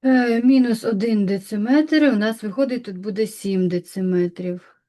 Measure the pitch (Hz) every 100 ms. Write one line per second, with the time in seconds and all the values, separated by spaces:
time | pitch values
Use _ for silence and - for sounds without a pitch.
0 | 262 254 247 233 247 269 247 226 - 208
1 | 233 220 190 196 190 214 214 285 311 311
2 | 294 214 214 226 214 196 269 247 240 185
3 | 196 196 220 - 196 190 185 175 175 196
4 | 185 180 175 175 180 180 _ _